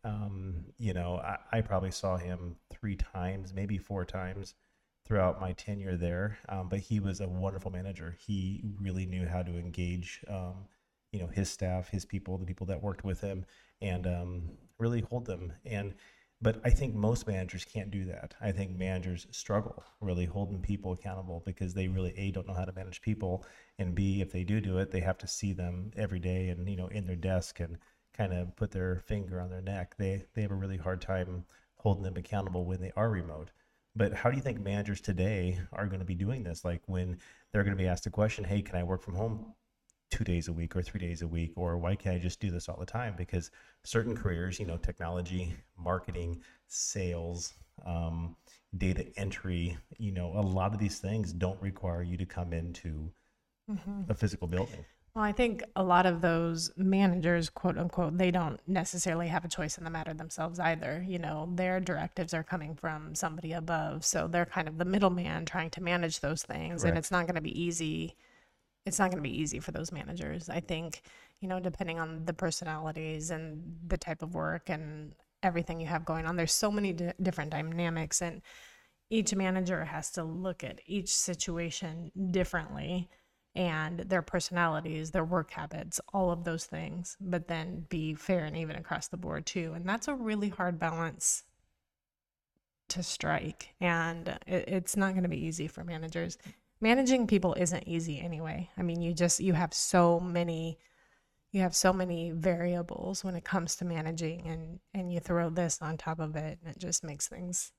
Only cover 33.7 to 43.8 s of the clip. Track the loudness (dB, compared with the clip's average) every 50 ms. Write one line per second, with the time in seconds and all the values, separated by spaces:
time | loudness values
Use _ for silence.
33.7 | _ _ _ _ _ 2 2 2 2 2 2 2 2 4 0 -2 -2 -2 -2 0
34.7 | 0 0 0 0 -2 -2 0 0 2 4 4 4 4 4 2 2 2 0 -4 -4
35.7 | -4 -2 -2 -2 -2 -2 -2 -2 -2 0 0 0 0 -2 -2 -4 -6 -2 -2 -2
36.7 | -2 -2 _ -2 0 0 0 0 -2 -6 -8 -18 -20 -20 _ _ 2 4 4 4
37.7 | 4 4 4 4 2 2 0 -2 4 4 4 4 4 0 0 2 2 2 2 0
38.7 | 0 0 2 2 0 -2 -2 -4 -2 0 0 0 0 -4 -6 -12 -16 _ _ _
39.7 | _ _ _ _ _ _ _ _ 0 0 2 2 2 2 2 0 -2 -2 -2 0
40.7 | 0 -2 -2 -2 -4 -4 -4 -4 -4 -2 -4 -2 0 0 0 0 -2 -2 -2 0
41.7 | 0 0 2 0 0 2 2 0 0 2 0 0 -2 0 -2 -2 -2 -2 -4 -6
42.7 | -6 -6 -8 -6 -4 -4 -4 -4 -4 -4 -6 -2 -2 -2 -2 -2 -12 -20 -20 -20
43.7 | _ _